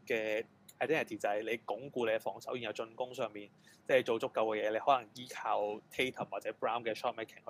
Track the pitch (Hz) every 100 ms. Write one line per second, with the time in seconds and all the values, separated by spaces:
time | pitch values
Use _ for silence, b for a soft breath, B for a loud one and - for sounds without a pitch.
0 | - 113 107 107 - - - - 127 156
1 | 117 107 104 104 110 117 - 110 139 127
2 | 113 110 - 113 - 127 113 107 113 117
3 | 127 127 110 104 104 - B B - 131
4 | 123 113 131 117 110 107 107 110 - 131
5 | 107 120 127 - 113 104 104 107 - -
6 | 127 - 104 101 107 - 123 117 113 107
7 | 127 113 110 - -